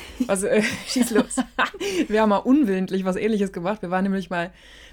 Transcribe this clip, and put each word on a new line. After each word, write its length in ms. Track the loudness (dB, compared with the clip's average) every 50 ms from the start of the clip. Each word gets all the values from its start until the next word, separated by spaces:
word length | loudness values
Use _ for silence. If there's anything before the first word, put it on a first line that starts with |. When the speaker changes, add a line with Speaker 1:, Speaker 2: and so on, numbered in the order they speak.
| -12 -12 -6 -4 -2
Speaker 1:
was, 160 | 0 0 0
äh, 220 | 2 2 2 2 2 0 -2
Speaker 2:
<laughs> 120 | -6 -8
Schieß 240 | -4 0 0 0 2
los. 240 | 2 0 0 0 -2 -4 -4 -4 0 -2 -2 -2
Speaker 1:
<laughs> 380 | -2 -6 -6 -4 -2 -2 -2
Wir 140 | 2 2 2
haben 80 | 4 4
mal 80 | 4
unwillentlich 680 | 2 4 4 4 4 4 2 2 0 -2 -2 -2 -2 0
was 100 | 0 -2
Ähnliches 360 | 0 0 0 0 0 0 -2
gemacht. 320 | -2 -4 -4 -4 -4 -4 -4
Wir 80 | -2
waren 120 | -2 0 0
nämlich 280 | 0 -2 -2 -4 -4
mal 180 | -4 -4 -4 -6 -8 -16 -20 -20 -20 -20 -20 -20